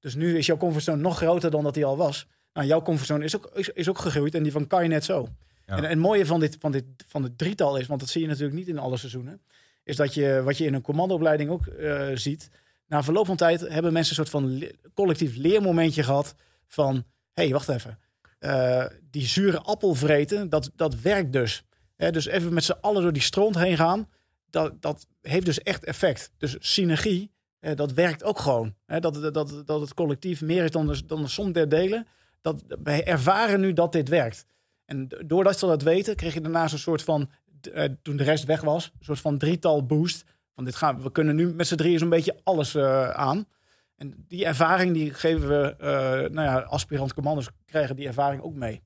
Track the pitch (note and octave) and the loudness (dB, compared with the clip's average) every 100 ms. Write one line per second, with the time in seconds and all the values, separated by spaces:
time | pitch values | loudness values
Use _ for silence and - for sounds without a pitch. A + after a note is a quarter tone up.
0 | C#3+ B2+ E3 E3+ C#3+ D#3+ F3+ D#3 D#3 D3+ | -8 -2 0 2 2 2 2 0 -2 0
1 | D#3+ E3 E3 F3 E3 D3+ D3 C#3+ D3 C#3 | 0 0 2 2 2 0 -2 0 0 2
2 | E3 C#3+ - _ _ - C#3 D#3+ D#3+ D#3 | 0 -2 -12 _ _ -4 2 2 2 -2
3 | C3+ D3+ D3+ G#3 - - F#3+ - E3 F#3+ | 0 -2 -2 -6 -8 -6 -6 -2 -2 -2
4 | F3+ D3 D3 D#3 D3+ C#3+ C#3+ F#3 E3+ D#3 | -2 0 0 0 0 -2 0 2 2 0
5 | D3 F#3 A#2 - _ _ _ F#2+ D#3 D#3+ | 0 -4 -4 -10 _ _ _ -4 0 2
6 | F3 G#3 E3+ E3 D3+ D3+ D3+ C#3 C3 - | 4 4 2 2 0 0 -2 -2 -6 -18
7 | - D3+ C3 A#2+ E3 G3+ D3+ C#3 B2 C#3+ | -12 -6 -6 -4 -4 0 0 0 -4 -6
8 | B2+ - D#3+ C#3+ C#3+ D3+ F#3 D#3 C3 B2+ | -4 -4 -2 -2 -4 -6 -8 -6 -4 -6
9 | C3 A#2+ B2 G3 _ _ _ _ - C#3+ | -6 -12 -12 -16 _ _ _ _ -10 0
10 | C#3+ D3+ C#3 C3+ B2+ C#3+ D#3+ C3+ - D3 | 0 2 2 2 2 0 0 -2 -2 -2
11 | F#3 F3+ D#3+ D3+ D3 E3+ - - D3+ C#3+ | 0 2 2 2 0 -4 -6 -6 -4 -4
12 | C#3 C3 C#3+ D#3 - _ _ _ _ D3 | -4 -4 -4 -6 -10 _ _ _ _ -2
13 | C#3 F3 G3 F#3 E3+ E3+ E3+ D#3 E3+ E3 | 2 2 2 2 4 2 0 -2 0 2
14 | D#3+ D3+ D#3 D3+ C3+ C3 D3+ - - - | 0 0 -2 0 -2 -4 -8 -14 -18 -2
15 | G3 D#3 D#3+ A#2 D3 G#3+ G3 E3 E3 D#3 | 0 2 -2 0 4 4 4 4 2 2
16 | C3 C#3 D3 - _ _ _ - C#3+ C3 | 2 2 0 -8 _ _ _ -2 0 0
17 | B2 _ _ - E3 C3+ C3+ C3 A#2 A2+ | -4 _ _ -2 0 0 -2 -4 -6 -18
18 | _ _ _ _ C#3+ C#3 B2+ B2+ B2+ - | _ _ _ _ -4 0 2 2 0 -8
19 | - D3 B2+ - G3 E3+ - G#3+ G3+ D3 | -12 -6 -2 2 2 0 -2 -2 0 2
20 | D3 D3 D3 G3+ G3 D#3 C3+ - D#3+ B2 | 4 4 2 -2 0 -2 -2 -2 -2 0
21 | C3 G3+ D#3+ C3 A#2 - _ _ _ _ | 0 0 0 0 0 -4 _ _ _ _
22 | E3+ E3 C#3+ F#3 E3+ E3 - F#3 - G#3 | -2 0 -2 -2 0 0 0 -2 0 2
23 | F3 D3 B2+ - G#3+ F3+ F3+ E3 E3 F#3+ | 2 0 0 2 2 2 2 4 2 2
24 | A3 _ _ _ _ D#3+ D#3 - D3 D3+ | -4 _ _ _ _ -2 -2 -4 -6 -6
25 | - _ - D#3 F3+ C#3+ - F#3+ - D3+ | -10 _ -2 0 0 -2 -2 -6 -6 0
26 | F#3 C3+ - _ D3 B2+ - - F3+ D#3 | 0 0 -8 _ -8 -6 -2 0 2 2
27 | A3 F3+ G3+ _ _ _ D#3 D3 D3 C3 | 2 -2 -4 _ _ _ -8 -4 -2 2
28 | F3 D#3 G3+ G3+ C#3+ B2 A2+ - _ D#3 | 2 2 -4 -2 2 0 0 -8 _ -2
29 | E3+ D3 D#3 D3+ D3 D3 D3 D3+ D3 - | -2 -2 -4 -2 -4 -8 -6 -4 -4 -4
30 | E3 C#3 F#3 E3 D#3 F3 E3 D#3+ D3+ C#3+ | -2 -2 -4 -6 -2 0 2 0 -2 -2
31 | - D#3 D3 - G3+ F3 D3+ D#3 F#3 A3 | -6 -6 -4 -4 -2 0 2 4 2 -2
32 | A3+ _ _ _ - D3 - - D3+ D3 | -6 _ _ _ -6 -6 -10 -10 -2 0
33 | E3+ E3 C3 G3 A3+ G3+ F#3+ E3 E3+ E3 | 2 2 4 4 4 4 4 4 4 2
34 | C3+ E3 A#2+ G#2+ - _ _ _ _ C#3+ | 2 2 2 -4 -18 _ _ _ _ -8
35 | C3 - E3 E3 F#3+ F#3 F#3+ D#3 C#3 F3 | -8 -12 -2 4 4 4 2 2 4 2
36 | G3+ G#3 E3 D3+ D#3 E3 D#3+ D3+ - D#3 | 2 -4 -4 -4 -2 0 0 -2 -2 -2
37 | - D#3 C#3 _ _ C#3+ - - D3 C3 | 0 -2 -2 _ _ -20 -12 -4 -4 -4
38 | - C#3+ C#3 D#3 C3+ D#3 D#3 D#3+ E3 - | -6 -2 2 2 2 0 2 -2 -2 -16
39 | - C#3+ D#3 D3 C#3+ F3 F3 D3+ C3 D3+ | -8 -4 -2 0 0 0 2 2 2 0
40 | F3 - - _ _ - B2+ B2+ D#3 B2+ | 0 -4 -12 _ _ -12 -10 -2 -2 -2
41 | C3 - D#3 D3+ F3 E3 E3+ E3+ D#3+ E3+ | -4 0 2 2 0 0 -2 0 2 2
42 | E3+ E3 E3 - - F3+ C#3 D3+ C3+ C3+ | 4 2 2 -4 0 0 0 0 2 2
43 | B2+ - C#3 D#3+ G#3+ _ _ _ _ _ | 0 0 0 0 -4 _ _ _ _ _
44 | C#3+ - - F3 F3+ C#3 E3 F#3 F#3 E3 | -16 -16 -14 -4 -2 2 4 4 4 2
45 | D3+ C3+ E3 D#3+ C#3+ D3 C#3+ C#3+ C#3+ C#3 | 0 -2 0 0 2 2 2 -2 -4 -2
46 | C3 C3 C#3 D#3 D3+ C3 B2 C#3+ - C#3+ | 0 -2 -2 -2 0 0 -2 -6 -4 -4
47 | C3+ - C#3+ D3+ A#2 - _ D#3 C#3 C3+ | -4 -4 -2 -2 -4 -12 _ -2 -2 -4
48 | C#3 A#2+ C#3+ C#3 C#3+ D3+ A#2+ G#2+ | -8 -2 -2 -2 -8 -8 -8 -8